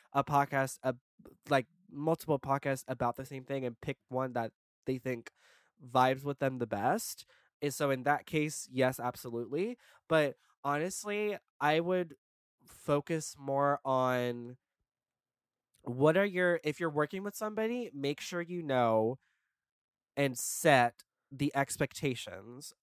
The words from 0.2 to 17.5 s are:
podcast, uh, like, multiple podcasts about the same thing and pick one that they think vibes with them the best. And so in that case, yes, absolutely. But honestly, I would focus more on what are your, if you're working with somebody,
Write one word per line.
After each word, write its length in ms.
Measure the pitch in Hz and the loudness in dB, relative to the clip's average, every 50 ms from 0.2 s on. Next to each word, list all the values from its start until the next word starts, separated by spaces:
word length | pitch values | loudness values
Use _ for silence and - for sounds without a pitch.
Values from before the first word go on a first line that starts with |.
| 139 | 2
podcast, 540 | - 147 139 139 - 143 135 135 131 - - - | 4 4 4 4 4 2 0 0 0 -2 -4 -4
uh, 100 | 131 123 120 _ _ _ - - - - _ - - | -4 -4 -4 _ _ _ -20 -20 -20 -20 _ -2 2
like, 180 | 147 135 170 - _ _ _ - | 2 2 2 -2 _ _ _ -16
multiple 480 | - 143 151 160 170 - - 156 147 131 | -10 -4 -2 0 0 0 0 -2 -2 0
podcasts 440 | - 135 135 139 - 139 135 131 - | 0 0 -2 0 0 -2 -4 -4 -4
about 280 | - 131 120 127 120 - | -6 -4 -2 -2 -2 -2
the 100 | - 131 | -4 -8
same 200 | - 143 131 127 | -12 -12 -12 -8
thing 200 | - 139 135 131 | -6 -4 -4 -4
and 140 | 120 117 - | -4 -6 -6
pick 160 | - 143 135 - _ - | -8 -8 -8 -8 _ -6
one 240 | 127 127 131 127 120 | -4 -4 -2 -2 -2
that 180 | 120 113 113 - _ _ _ _ _ _ | -4 -4 -4 -8 _ _ _ _ _ _
they 120 | - 135 127 | -6 -6 -4
think 320 | - 131 123 117 - - - _ _ _ _ _ _ _ _ _ 143 | -4 -6 -6 -6 -8 -14 -20 _ _ _ _ _ _ _ _ _ -6
vibes 400 | 123 123 127 127 131 131 135 139 | 0 4 6 6 6 4 0 -2
with 140 | 143 139 - | -6 -4 -2
them 200 | 143 135 131 123 | -2 -2 -2 -2
the 80 | 120 | -4
best. 580 | 110 110 101 107 131 185 233 - - - - - _ _ _ _ _ _ - | -4 -2 0 0 2 0 0 -2 -8 -12 -14 -18 _ _ _ _ _ _ -6
And 120 | 147 143 131 | -6 -6 -4
so 160 | - 147 139 | -2 0 0
in 140 | 135 131 123 | 0 0 2
that 220 | 143 147 147 - | 2 2 2 0
case, 400 | - 160 156 151 156 - - - - | -2 -2 -2 -2 -2 -4 -8 -12 -4
yes, 280 | 127 131 127 127 127 - | 0 2 2 2 2 0
absolutely. 800 | 120 123 - - - 123 117 120 120 107 135 160 196 240 247 - _ - - _ _ | -4 -6 -6 -6 -8 -8 -6 -6 -6 -4 -4 -4 -4 -4 -6 -10 _ -20 -20 _ _
But 300 | - 160 156 147 135 - _ _ _ _ _ - | 2 4 4 4 2 -2 _ _ _ _ _ -4
honestly, 760 | 143 143 147 165 190 - - - 208 208 208 214 208 196 - _ _ _ - | -2 -2 -2 -2 -4 -6 -8 -6 -6 -4 -2 -2 -2 -4 -6 _ _ _ 0
I 200 | 139 151 156 165 | 2 4 4 4
would 360 | 170 180 185 180 175 160 - - _ _ _ _ _ _ _ _ _ | 2 2 0 0 0 -2 -8 -18 _ _ _ _ _ _ _ _ _
focus 720 | - - - - 156 143 147 - - 165 156 151 - - 143 | -20 -20 -8 -2 0 0 0 0 -2 -4 -4 -4 -6 -12 -8
more 400 | 139 139 135 139 143 143 143 - - | -4 -2 0 2 4 4 2 2 0
on 760 | 135 131 131 127 127 127 123 123 123 120 120 120 123 127 - _ _ _ _ _ _ _ _ _ _ _ _ _ _ _ _ _ _ _ _ _ _ _ _ - | 0 2 2 4 2 2 2 0 -2 -4 -6 -8 -14 -16 -18 _ _ _ _ _ _ _ _ _ _ _ _ _ _ _ _ _ _ _ _ _ _ _ _ -10
what 320 | - 120 127 147 156 160 | -6 0 4 6 6 6
are 80 | 190 202 | 6 4
your, 340 | 202 180 180 180 175 175 160 - | 2 2 2 2 2 2 2 0
if 160 | 156 147 - | -2 -2 -2
you're 100 | 175 160 | -2 -2
working 340 | 147 151 151 147 196 190 202 | 0 0 -2 -2 -2 -6 -8
with 120 | 202 - | -8 -8
somebody, 540 | - 220 214 | -6 -8 -6